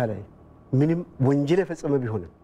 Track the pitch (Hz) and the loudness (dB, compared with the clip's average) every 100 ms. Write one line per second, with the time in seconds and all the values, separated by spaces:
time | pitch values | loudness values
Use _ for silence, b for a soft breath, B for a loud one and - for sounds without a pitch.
0 | 117 101 104 - - - - 131 151 165 | -4 -6 -12 -20 -20 -20 -2 2 2 0
1 | 170 - 131 143 143 185 180 165 160 139 | -4 -2 2 2 2 2 0 -2 -2 -2
2 | 120 107 82 - | -2 -6 -8 -16